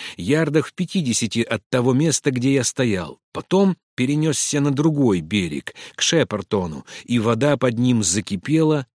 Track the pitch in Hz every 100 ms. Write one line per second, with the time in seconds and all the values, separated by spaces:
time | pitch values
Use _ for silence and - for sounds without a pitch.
0 | - - 87 151 156 156 - - 175 190
1 | 135 107 113 113 - 113 - 127 123 127
2 | 160 - 147 127 131 135 117 - 127 95
3 | 82 - _ - - 185 196 170 _ -
4 | 127 147 156 135 - 147 143 135 160 147
5 | 127 90 78 104 85 71 - - - -
6 | - 165 120 104 - 104 87 73 - -
7 | - 120 110 117 143 139 127 110 127 117
8 | 95 95 - 98 - 156 156 151 127